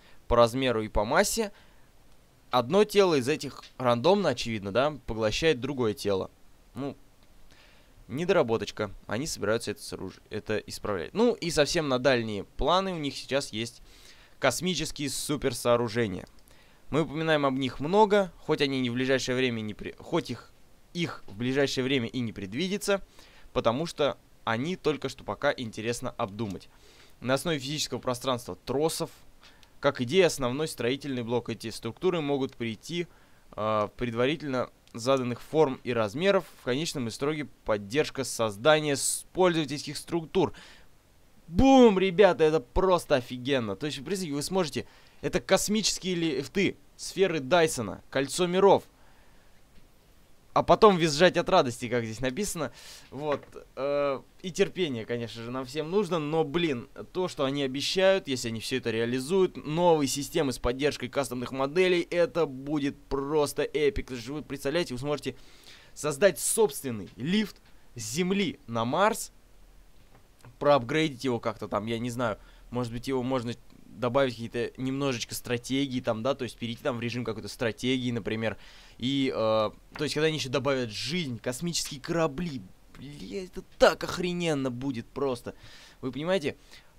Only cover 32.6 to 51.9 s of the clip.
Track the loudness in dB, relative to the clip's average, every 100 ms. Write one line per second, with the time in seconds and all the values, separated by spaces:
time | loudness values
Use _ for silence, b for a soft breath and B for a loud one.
32.6 | -6 -6 -8 -6 -6 b b b b -4
33.6 | 0 0 0 -4 -4 0 0 0 -4 -4
34.6 | -4 _ -18 -6 0 2 0 -6 -2 2
35.6 | 2 2 -4 0 0 0 2 2 0 -10
36.6 | -4 -2 -2 -4 -6 -2 -2 -2 -8 -8
37.6 | -2 -2 0 0 0 -2 -6 -2 -2 2
38.6 | 4 4 4 0 -2 -4 -4 2 4 4
39.6 | -2 -6 -8 -10 -6 -6 -2 2 2 0
40.6 | B B B -20 _ _ -20 -20 -4 4
41.6 | 8 10 10 8 4 8 8 8 4 4
42.6 | 0 2 4 4 4 0 0 -6 0 0
43.6 | 0 -4 -6 -6 -6 -4 -2 -4 -2 0
44.6 | 0 -4 -8 b b b -2 -2 2 2
45.6 | 2 0 0 -2 -2 -2 0 -2 -2 0
46.6 | 0 -2 -16 -14 -6 0 2 0 2 4
47.6 | 4 2 -6 -8 -6 -4 -2 0 0 6
48.6 | 8 8 4 -20 b b b b b b
49.6 | -20 -20 -20 -20 _ -20 -20 -20 -4 0
50.6 | 4 8 8 8 2 4 4 4 2 4
51.6 | 2 -2 -4